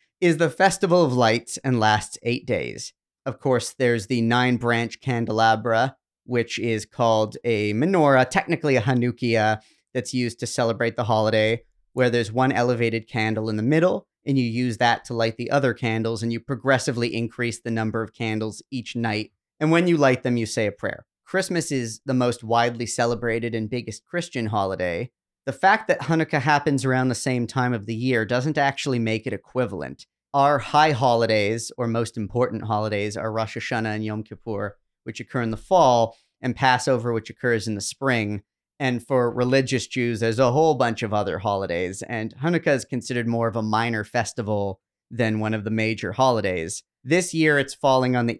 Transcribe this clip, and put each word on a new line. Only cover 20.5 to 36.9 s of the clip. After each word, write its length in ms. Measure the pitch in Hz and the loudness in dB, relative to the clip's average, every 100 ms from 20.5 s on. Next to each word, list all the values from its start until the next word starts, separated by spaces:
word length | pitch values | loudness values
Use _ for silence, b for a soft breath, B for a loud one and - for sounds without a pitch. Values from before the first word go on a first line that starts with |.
| - 104 | -2 -2
a 60 | |
prayer. 340 | - 101 - - _ | -4 -8 -10 -16 _
Christmas 480 | - 185 185 175 - | -6 -4 -2 -2 -2
is 280 | 135 113 110 | -2 -4 -8
the 80 | 139 | -2
most 300 | 127 123 120 | 0 0 -2
widely 420 | 110 117 120 117 117 | 0 2 2 -2 -6
celebrated 680 | - 120 113 120 117 117 | -2 0 0 -2 -2 -2
and 160 | 113 107 | -4 -4
biggest 340 | 123 113 - | -6 -8 -14
Christian 420 | _ 175 170 131 107 | _ -8 -6 -6 -2
holiday. 640 | 107 98 90 90 85 123 _ _ _ 135 | -2 -2 -2 -2 -2 -6 _ _ _ -10
The 60 | |
fact 360 | - 196 220 - | 0 2 2 0
that 140 | - | -2
Hanukkah 380 | 143 165 156 151 | 0 0 0 0
happens 440 | 139 147 156 135 | 2 2 2 0
around 240 | 131 127 127 | 0 0 0
the 60 | |
same 320 | 120 135 127 117 | -2 -2 -2 -2
time 260 | 131 123 | -2 -2
of 140 | 117 110 | -2 -6
the 80 | |
year 300 | 113 127 120 | -4 0 0
doesn't 340 | 110 123 147 147 | 0 0 0 0
actually 400 | 139 135 143 120 | 0 -2 -2 -2
make 280 | 113 110 - | 0 -2 -4
it 60 | |
equivalent. 760 | 101 _ 127 113 92 67 69 - _ _ | -8 _ -4 -4 -4 -10 -12 -20 _ _
Our 240 | 143 139 143 | 2 2 2
high 320 | - 151 156 | 2 4 4
holidays, 800 | 120 131 117 113 107 101 113 - - | 4 2 4 4 2 2 -2 -6 -6
or 80 | 117 | -4
most 300 | 113 113 117 | -2 -4 -6
important 460 | 101 120 123 110 | -4 -2 -2 -4
holidays, 520 | 110 104 107 104 104 101 | -4 -2 -2 -2 -4 -4
are 160 | 110 | -4
Rosh 240 | 110 110 117 | -4 -6 -6
Hashanah 380 | - 120 110 | -6 -4 -4
and 100 | 107 | -4
Yom 200 | 107 107 | -4 -6
Kippur, 520 | 104 - 113 101 101 - _ _ | -10 -12 -8 -6 -6 -10 _ _
which 160 | - - | -14 -14
occur 200 | - 131 | -6 -4
in 120 | 113 | -2
the 40 | 110 | -4
fall, 600 | - 185 139 120 113 B B _ | 2 4 6 6 2 B B _
and 120 | 123 | -6
Passover, 580 | 117 131 123 - | 2 2 4 2